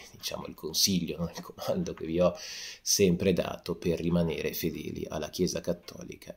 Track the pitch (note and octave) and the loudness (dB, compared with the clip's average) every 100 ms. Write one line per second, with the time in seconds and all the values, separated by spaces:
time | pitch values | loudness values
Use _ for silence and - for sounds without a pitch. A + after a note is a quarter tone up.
0 | - - - - - - D#2 - - F#2 | -10 -12 -8 -8 -10 -10 -6 0 4 4
1 | D#2+ D#2 E2+ - - - - - F2 - | 0 -4 -6 -6 -14 -10 -2 -2 -2 -4
2 | D#2+ E2 F2 - - - - - - - | -2 4 4 4 -8 -10 -12 -10 0 6
3 | G2 E2+ F#2+ F2 - - - E2+ F2+ D#2+ | 6 6 4 4 2 -4 -6 -4 0 0
4 | E2 F2 E2 D2 D2+ - E2+ D2+ D2 D#2 | 2 2 2 0 -2 -2 -2 -2 -6 -6
5 | D#2+ D#2 D2 - F2+ - - F2 - - | -6 -4 -6 0 0 0 -2 -4 -6 -14
6 | A1+ - - | -14 -14 -14